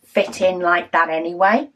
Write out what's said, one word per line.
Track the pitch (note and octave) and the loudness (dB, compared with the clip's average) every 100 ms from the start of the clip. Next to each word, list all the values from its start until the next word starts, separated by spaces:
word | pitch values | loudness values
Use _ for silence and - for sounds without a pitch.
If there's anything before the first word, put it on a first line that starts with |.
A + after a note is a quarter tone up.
fit | _ - G3 - | _ -2 -2 0
in | F#3 F#3 | 0 0
like | F3+ F3 E3+ | 0 0 0
that | E3+ E3 | 0 0
anyway. | D#3+ E3 F3 F#3+ A#3 D4+ | -2 -6 0 2 2 -2